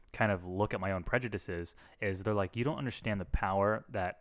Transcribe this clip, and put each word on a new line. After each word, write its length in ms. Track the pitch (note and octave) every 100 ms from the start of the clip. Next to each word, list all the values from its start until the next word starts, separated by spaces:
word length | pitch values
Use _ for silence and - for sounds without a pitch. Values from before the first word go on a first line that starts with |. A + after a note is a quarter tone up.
| -
kind 180 | - A2
of 140 | F#2 F2+
look 280 | F#2 G#2
at 60 | G#2+
my 120 | F#2+
own 120 | F#2+
prejudices 720 | E2 B2 B2 G#2 - F2 E2+ - - -
is 220 | G#2 F#2+
they're 100 | G#2
like, 220 | G#2 F#2+ -
"You 80 |
don't 140 | B2+ D#3+
understand 420 | C3+ - A2+ G2+
the 60 | F2+
power 580 | - G2+ G2 G2+ A2 -
that 300 | G#2+ F#2 -